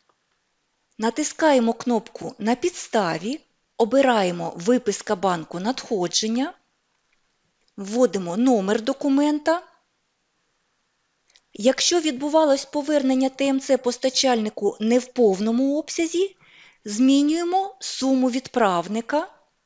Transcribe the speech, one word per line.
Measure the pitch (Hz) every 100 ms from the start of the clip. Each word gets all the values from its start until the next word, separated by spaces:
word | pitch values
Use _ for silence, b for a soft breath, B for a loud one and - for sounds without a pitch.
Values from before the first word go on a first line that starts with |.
| _ _ _ _ _ _ _ _ _ -
натискаємо | 220 233 294 - 320 269 226
кнопку | 233 - 233 - - 165 -
«На | 208 254
підставі», | 349 - - 233 180 160 196 302 _ _ _ -
обираємо | 220 262 269 226 180 175 165 -
«Виписка | 175 247 226 196 - 202
банку | 190 175 156 170
надходження», | 202 269 - 208 175 - 220 233 302 - _ _ _ _ _ _ _ _ _ _ _ -
вводимо | 196 233 247 208 175 180
номер | 254 233 190 226
документа. | 220 269 294 269 294 302 302 339 - _ _ _ _ _ _ _ _ _ _ _ _ _ _ _ _ _ _
Якщо | - 220 - - 349
відбувалось | 311 254 285 311 311 277 -
повернення | 294 277 302 262 262 262
Т | 262 277
М | 269
Ц | - 254
постачальнику | 247 240 262 262 269 240 214 - 202 -
не | 220 247
в | 247
повному | - 226 185 214 233 269 294
обсязі, | 302 - 330 339 392 - b b b b 214
змінюємо | 208 262 277 294 330 349 370 392 -
суму | - - 262 262 254
відправника | 247 - 240 208 175 175 214 226 294 381 _ _ _